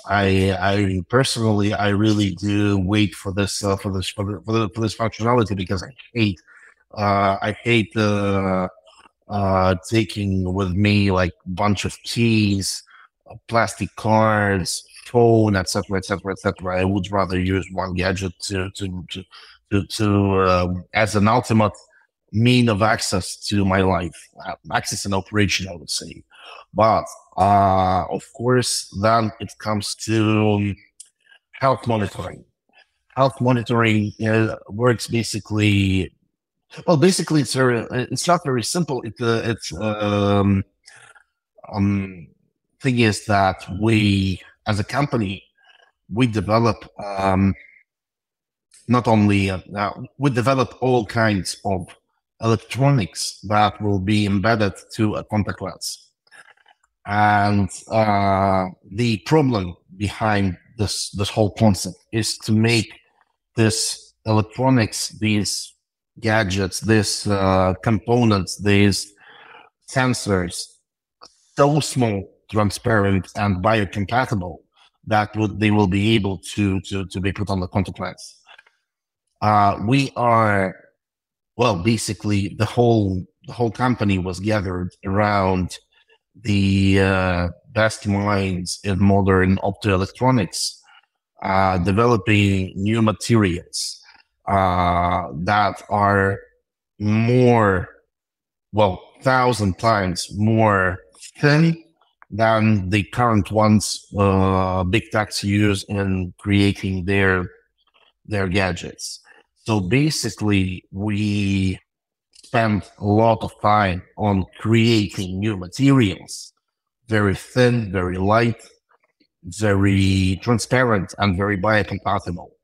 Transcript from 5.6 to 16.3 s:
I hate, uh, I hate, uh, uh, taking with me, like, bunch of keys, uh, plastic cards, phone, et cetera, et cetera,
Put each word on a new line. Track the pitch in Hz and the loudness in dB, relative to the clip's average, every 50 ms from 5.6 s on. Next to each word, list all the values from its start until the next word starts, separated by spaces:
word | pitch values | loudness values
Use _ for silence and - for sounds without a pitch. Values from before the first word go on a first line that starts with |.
| 92 87 101 90 | -4 -4 -6 -6
I | - - - - - _ | -6 -10 -16 -20 -20 _
hate, | - 120 110 104 95 - _ _ - - - - _ _ _ _ | -4 -2 0 0 -2 -4 _ _ -20 -20 -20 -20 _ _ _ _
uh, | - 107 104 101 101 101 101 98 98 98 | -8 -4 -2 0 0 2 2 0 0 -2
I | - 107 104 - | -4 -6 -6 -4
hate, | - 120 120 117 101 - - | -2 0 2 2 0 0 -2
uh, | 113 107 104 104 101 101 101 98 98 95 95 92 92 92 90 - _ _ _ _ _ - _ _ _ _ | 0 0 0 0 0 0 0 0 0 0 0 -2 -2 -2 -4 -8 _ _ _ _ _ -20 _ _ _ _
uh, | - 90 101 98 95 95 95 92 92 92 87 - - | -8 -4 -2 0 2 2 2 4 2 2 0 -2 -2
taking | 113 113 107 - - 104 101 101 95 95 92 92 | 0 0 0 -2 -4 -4 -4 -2 -2 -2 -2 -2
with | 90 98 98 92 | -2 -2 -2 -2
me, | 87 95 104 104 104 104 98 98 | 0 0 2 2 4 4 2 2
like, | 92 92 92 85 - _ _ | 2 2 0 0 -2 _ _
bunch | 92 92 85 104 104 101 - - | -10 -4 -2 0 0 0 -2 -4
of | 95 - - | -8 -8 -10
keys, | - - - 120 117 117 110 110 107 101 101 98 92 - - - - _ _ - - _ _ _ _ - | -12 -8 -2 0 0 2 2 2 2 2 0 -2 -2 -6 -8 -10 -14 _ _ -20 -20 _ _ _ _ -20
uh, | 117 - _ - | -20 -20 _ -2
plastic | 113 117 110 98 - - 104 87 - | 0 0 0 0 -2 -6 -8 -8 -8
cards, | - - 107 110 110 110 110 107 104 104 101 98 95 85 - - - - _ - - - | -6 0 2 4 4 4 4 2 2 2 2 0 0 -2 -4 -6 -10 -12 _ -20 -20 -14
phone, | - - 120 120 117 113 113 110 107 101 | -2 2 4 4 6 6 4 4 2 2
et | 95 90 - | 0 -2 -2
cetera, | - 107 92 - 98 | -4 -6 -4 -4 -4
et | 95 - | -6 -4
cetera, | - 101 87 - 98 | -4 -6 -6 -6 -8